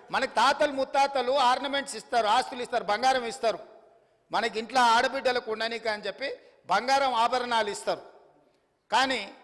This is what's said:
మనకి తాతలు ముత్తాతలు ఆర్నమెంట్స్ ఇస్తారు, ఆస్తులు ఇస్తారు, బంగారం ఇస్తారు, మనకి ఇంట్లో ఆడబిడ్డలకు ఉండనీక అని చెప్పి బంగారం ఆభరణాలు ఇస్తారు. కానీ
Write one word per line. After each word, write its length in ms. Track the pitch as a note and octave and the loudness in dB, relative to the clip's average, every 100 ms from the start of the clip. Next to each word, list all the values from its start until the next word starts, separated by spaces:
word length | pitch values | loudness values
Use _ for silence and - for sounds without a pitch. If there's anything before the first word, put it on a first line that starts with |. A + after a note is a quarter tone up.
| - | -6
మనకి 240 | F#3+ B3+ - | -2 -2 2
తాతలు 360 | B3+ D4 D4 | 4 4 0
ముత్తాతలు 600 | C4+ C4+ C#4 C#4 C#4 B3 | 0 -2 2 2 0 0
ఆర్నమెంట్స్ 640 | C#4 B3 C4 C#4 C#4 C4+ A3 | 2 4 2 -2 -4 -6 -10
ఇస్తారు, 320 | - A#3+ G#3+ | -4 0 2
ఆస్తులు 340 | A#3+ B3+ B3+ | 2 0 -6
ఇస్తారు, 220 | A#3 A#3+ | -4 -4
బంగారం 420 | F#3+ G#3 C4 C4 A#3 | -2 0 2 2 -2
ఇస్తారు, 340 | G#3+ A3+ F3+ - - - _ _ _ _ | -2 -2 -2 -6 -20 -20 _ _ _ _
మనకి 280 | E3+ A3+ G#3 | -2 -2 -4
ఇంట్లో 220 | A3+ B3+ | -2 2
ఆడబిడ్డలకు 680 | A#3+ A3+ B3+ C4+ B3+ B3 A#3 | 4 4 2 0 0 -2 -4
ఉండనీక 360 | G#3+ A3+ A#3 A#3 | -6 -4 -4 -4
అని 160 | G#3 G3 | -4 -6
చెప్పి 280 | F#3+ C4+ B4 - _ - | -8 -8 -10 -16 _ -2
బంగారం 480 | G3 B3 C4+ C4+ | -2 2 2 2
ఆభరణాలు 560 | A#3 A#3 B3+ B3 A#3 G#3 | 2 2 0 0 0 0
ఇస్తారు. 320 | G3+ - E3+ - - _ _ _ _ _ _ - | -4 -4 -4 -6 -20 _ _ _ _ _ _ -2
కానీ 420 | A3 C4 B3 G3 - | 0 0 -2 -6 -16